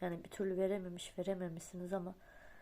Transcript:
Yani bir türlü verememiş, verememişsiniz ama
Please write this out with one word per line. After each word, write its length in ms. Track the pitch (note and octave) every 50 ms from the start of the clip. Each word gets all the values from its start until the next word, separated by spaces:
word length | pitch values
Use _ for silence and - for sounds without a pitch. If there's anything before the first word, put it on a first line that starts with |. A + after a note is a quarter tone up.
Yani 220 | F3+ F3 E3+ E3+ -
bir 60 | -
türlü 280 | - - G3+ F#3+ F#3
verememiş, 600 | F3+ F#3+ F#3+ G3+ G3+ F3+ F3+ F3 F3 - - -
verememişsiniz 760 | - F3 F#3+ G3 F#3 F#3 E3+ D#3+ E3+ - - - F3 F3+ F3 G3
ama 220 | F#3+ F3 F#3 F#3+ - - - - - - - - -